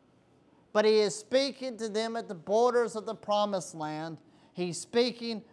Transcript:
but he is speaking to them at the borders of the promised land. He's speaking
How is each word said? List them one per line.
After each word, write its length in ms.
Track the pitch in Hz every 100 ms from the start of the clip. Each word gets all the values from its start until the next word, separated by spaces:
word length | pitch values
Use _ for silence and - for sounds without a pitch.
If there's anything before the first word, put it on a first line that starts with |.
| _ _ _ _ _ _ _
but 120 | 214
he 140 | 214 214
is 160 | 202
speaking 640 | - - 262 277 - 254 214
to 120 | 220
them 280 | 208 226 226
at 120 | 185
the 60 |
borders 640 | 175 170 214 240 240 226 214
of 100 | 202
the 80 |
promised 600 | 208 - 208 208 190 -
land. 440 | 160 151 156 165 156 _ _ _
He's 280 | - 180 156
speaking 600 | - 240 247 240 233 214 -